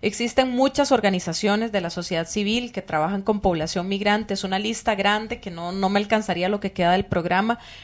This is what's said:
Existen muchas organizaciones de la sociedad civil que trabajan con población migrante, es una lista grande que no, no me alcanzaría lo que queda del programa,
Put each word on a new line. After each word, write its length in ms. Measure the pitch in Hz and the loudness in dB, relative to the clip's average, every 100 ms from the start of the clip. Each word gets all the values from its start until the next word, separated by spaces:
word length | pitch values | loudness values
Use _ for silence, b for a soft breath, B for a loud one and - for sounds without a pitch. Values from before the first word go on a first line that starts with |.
Existen 480 | 214 208 233 - 262 | -4 -2 0 2 2
muchas 420 | 247 277 277 277 | 2 2 2 4
organizaciones 800 | 247 202 185 - 165 208 208 226 | 4 4 0 -2 0 2 2 0
de 80 | 202 | -2
la 80 | 170 | -4
sociedad 400 | 180 170 165 165 | -6 -4 -4 -2
civil 440 | 208 208 233 247 | -2 0 0 -2
que 100 | 196 | -8
trabajan 400 | - 156 160 202 | -4 0 0 0
con 180 | 196 208 | 0 2
población 480 | 196 165 160 185 185 | 2 2 -2 -4 -2
migrante, 460 | 196 208 214 208 | -2 2 0 0
es 100 | 196 | -4
una 140 | 190 190 | -2 -2
lista 360 | 214 226 233 | -2 -2 -2
grande 460 | 202 202 214 220 240 | 0 2 0 -2 -8
que 100 | 190 | -8
no, 220 | 170 175 | -8 -6
no 160 | 190 190 | -2 0
me 100 | 202 | 0
alcanzaría 520 | 208 214 214 170 185 | 2 0 0 -2 0
lo 100 | 208 | -2
que 120 | 196 | -4
queda 200 | - 175 | 0 2
del 140 | 185 - | 2 2
programa, 520 | 175 170 180 220 240 B B | -2 0 0 0 -2 B B